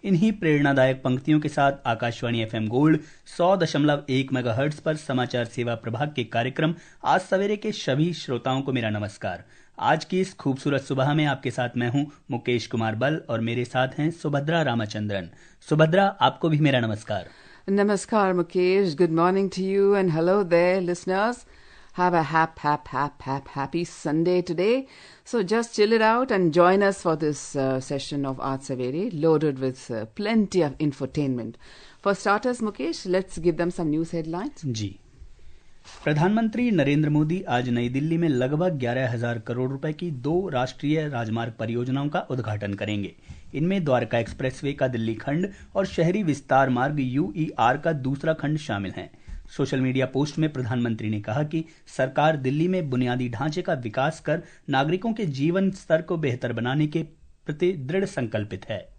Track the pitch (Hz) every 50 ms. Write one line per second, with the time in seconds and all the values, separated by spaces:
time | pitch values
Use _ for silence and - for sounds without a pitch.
0 | - 202 190 170 180 220 214 - - 160 151 147 143 139 139 139 131 131 131 131
1 | - 131 127 127 131 - 151 151 151 151 147 - 139 139 139 - - 131 117 113
2 | - 120 113 - - 120 117 117 113 107 - 113 110 107 110 123 147 156 156 156
3 | - - - - _ - - - 170 175 196 190 170 156 - 151 143 147 147 143
4 | 147 - 131 131 135 135 - 123 120 120 110 110 135 151 147 - - 160 156 151
5 | - - 139 127 127 123 - 123 120 113 - - 120 117 117 113 - 117 113 113
6 | 147 147 147 - 120 - - 117 120 127 127 - 156 160 170 170 - - - -
7 | - - 147 185 190 - - 190 196 202 214 208 - 214 208 - - - 131 139
8 | 156 175 170 - - - 131 117 - 131 131 135 135 143 131 127 117 110 104 107
9 | 104 98 - - - 104 90 85 - _ - - - _ _ - - 113 147 165
10 | - - - 185 190 185 - _ - 143 135 131 - 147 139 135 135 - 139 135
11 | 131 135 147 151 151 147 135 131 - 127 117 - 123 120 - 120 120 120 120 139
12 | 143 147 - - _ _ 131 117 - - 123 120 110 - - 117 113 110 110 110
13 | 120 139 156 160 - - 120 113 113 113 117 120 123 120 - 127 127 131 131 -
14 | 147 156 165 - - 156 143 143 143 147 165 170 156 135 120 117 113 107 104 107
15 | 107 104 101 98 87 85 - - - - - _ - - 156 151 156 156 160 185
16 | 196 196 190 - 131 131 131 - - 170 160 147 156 139 131 123 113 110 107 104
17 | - - 107 98 85 - - - - - - - - - 196 202 202 208 208 190
18 | - - - 220 202 190 185 180 175 170 - 185 180 180 185 190 202 185 151 139
19 | 185 170 160 165 165 180 185 190 196 190 - 185 185 190 190 196 196 196 202 202
20 | 190 185 156 160 165 175 185 208 202 170 170 170 175 180 180 196 185 170 175 170
21 | - - 185 190 202 226 247 247 - - - - - - - - - - - -
22 | 180 180 175 170 160 143 160 160 160 160 - - - 147 147 147 - - - 131
23 | 143 147 - - - 135 135 139 139 - - 143 139 - - 165 170 170 - -
24 | - 160 147 160 165 175 180 180 175 175 175 156 180 208 233 269 269 - - -
25 | - - - - _ - - 240 196 170 208 226 233 226 - - 208 208 226 226
26 | 220 220 226 240 254 262 254 - 185 170 147 175 175 175 190 196 202 196 196 -
27 | - 180 160 151 160 151 151 147 - - - 143 135 131 135 131 131 - 147 139
28 | 135 - - 143 139 139 135 131 - 135 135 135 135 - 139 123 127 123 131 160
29 | 196 240 190 151 147 165 160 151 147 151 139 131 131 131 131 131 - - 123 110
30 | 107 113 - - 208 202 226 226 208 185 - 185 165 147 135 - 160 151 135 -
31 | 139 131 - - 147 135 131 120 113 110 - - - - - - - - - -
32 | - 202 202 190 - 208 202 214 214 254 247 240 233 214 196 - - - 330 -
33 | - 190 180 185 190 - - - - 175 165 156 170 170 175 - 175 156 147 156
34 | 165 165 - 170 160 160 160 175 202 294 294 - - 143 117 107 104 101 98 98
35 | _ - - - - - - - - - - - - - - - - - - -
36 | - 147 156 151 160 185 208 220 233 220 220 220 247 247 220 170 139 135 143 151
37 | 156 156 147 151 156 151 165 185 190 - 131 123 123 127 120 120 120 120 123 135
38 | 143 160 165 165 170 165 143 123 127 131 147 151 175 185 180 143 127 117 120 127
39 | 131 123 120 120 117 120 117 117 110 - 123 120 127 127 135 139 139 156 156 151
40 | 180 175 156 127 117 143 160 175 196 190 143 127 123 131 - - - 143 151 160
41 | 156 151 143 120 117 110 110 113 117 113 113 - 113 113 117 120 123 127 131 139
42 | 139 147 147 - - - 135 127 113 110 107 104 104 101 101 98 107 101 104 104
43 | 101 90 - - - - - - - - - 85 156 175 190 196 170 147 127 123
44 | 117 - - 120 113 - - - 139 131 127 - - 139 139 - 139 131 123 117
45 | 113 110 113 110 - - 143 160 185 196 196 - - - - 196 196 190 - -
46 | 160 165 185 208 214 160 143 143 - - 135 131 135 131 127 120 127 143 151 147
47 | 135 127 123 139 160 - - 180 156 - - - 117 117 131 147 156 170 165 147
48 | 127 135 143 143 - 156 160 160 - 147 151 156 - - 110 101 101 92 - -
49 | 92 - - - - - - - - - - - 143 131 - 135 127 131 127 135
50 | 131 127 - 131 143 151 - - 156 156 151 135 127 110 131 123 120 117 113 110
51 | 107 107 107 104 101 - 107 139 151 151 - 156 160 - - - - - - -
52 | 135 127 - - 147 156 160 147 127 135 139 147 160 180 185 185 170 143 127 123
53 | 127 123 123 123 127 120 117 110 139 156 151 185 180 - 170 139 120 117 - -
54 | 131 147 160 - - - 151 170 - - - - - - 139 131 143 156 175 185
55 | - 226 220 220 220 165 135 131 139 160 170 190 196 190 185 - - - 165 160
56 | 170 170 185 170 156 143 117 123 - 120 117 113 117 123 131 147 151 151 151 165
57 | 160 156 - _ - - - _ _ - 147 147 180 175 196 160 131 127 160 190
58 | 196 196 - - 123 110 - 107 104 101 - 92 - - 113 95 - - -